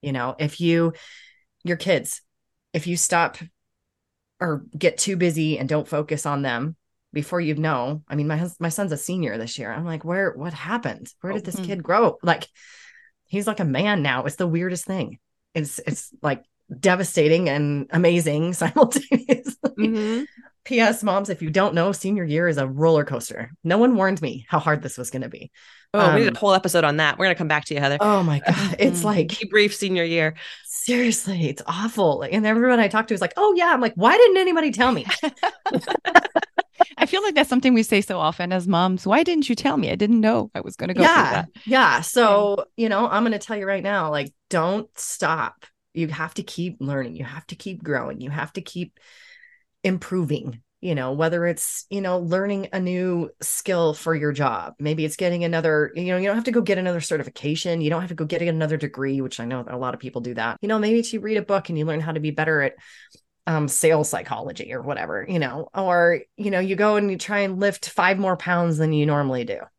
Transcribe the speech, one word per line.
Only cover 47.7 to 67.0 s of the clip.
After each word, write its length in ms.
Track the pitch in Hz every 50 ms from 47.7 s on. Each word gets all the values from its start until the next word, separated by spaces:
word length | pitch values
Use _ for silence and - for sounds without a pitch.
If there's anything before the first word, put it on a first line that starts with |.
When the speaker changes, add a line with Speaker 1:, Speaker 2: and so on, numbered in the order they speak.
| 190 170 165
Speaker 1:
growing. 380 | 151 147 131 123 135 135 -
You 80 | 127 131
have 240 | 143 151 131 156 _
to 80 | -
keep 380 | 180 - - 180 175 - _ _ _ - - - - - - - - - _ _ _ _ _ _ _
improving, 760 | 196 185 180 - - 185 185 175 139 151 147 - 143 120 113 _ _ _ _
you 120 | - 180 165
know, 200 | 143 127 127 135
whether 320 | 143 160 165 165 175 170
it's, 400 | 175 170 160 - - - - - _
you 120 | 196 202
know, 180 | 196 185 180 180
learning 480 | 175 170 170 185 196 202 202 196 196 - -
a 60 | 190
new 500 | 185 180 180 180 180 185 180 175 165 - - _
skill 520 | 147 - - - - - 190 175 170 160 156
for 200 | - - 165 165
your 180 | 156 151 147 147
job. 400 | 135 147 131 117 95 85 - - _
Maybe 280 | 143 151 156 160 151
it's 100 | 156 151
getting 280 | - 190 180 175 175 170
another, 480 | 170 170 165 160 165 156 151 151 - -
you 120 | - 180 180
know, 100 | 180 180
you 100 | 185 202
don't 80 | 202
have 80 | 226 226
to 60 | 254
go 100 | 226 240
get 160 | 233 - 202 190
another 240 | 185 180 180 170
certification. 800 | 151 - 170 151 139 - - - - 147 151 151 - 180 170 165
You 80 | 156 151
don't 120 | 165 165
have 80 | 175 180
to 60 | 175
go 100 | 156 160
get 160 | 151 170 170
another 360 | 170 170 160 160 160 151 156 147
degree, 440 | 147 143 - - 135 135 139 135
which 180 | 135 131 - -
I 60 | 117
know 180 | 117 127 127 120 -
a 100 | - 123
lot 160 | 127 127 -
of 60 | 123
people 220 | - 127 - 127
do 120 | 120 123 123
that. 240 | 113 110 117 113 -
You 60 | - 208
know, 120 | 220 220
maybe 200 | 208 208 226 233
it's 140 | 233 233 -
you 80 | 220
read 160 | 196 214 220 214
a 40 |
book 280 | 208 - 202 196 - -
and 80 | 175 156
you 80 | 151
learn 160 | 160 156 156
how 100 | 156 156
to 80 | 160 156
be 120 | 151 156
better 300 | 147 151 156 156 160 151
at, 120 | 139 135 - - - - - - - _ _ - _ _ _ _ _ -
um, 200 | 165 156 151 139
sales 420 | 135 - - 160 160 156 151 -
psychology 640 | - - 90 - 135 110 - - 175 - - - -
or 80 | 127
whatever, 440 | 117 135 143 - - 80 80 101 - -
you 120 | 185 170
know, 300 | 151 127 123 147 160 - _
or, 480 | 196 190 185 180 175 170 170 175 160 - _ _ -
you 140 | 208 208
know, 80 | 196 180
you 160 | 185 190 190
go 220 | 185 208 214 214
and 120 | 208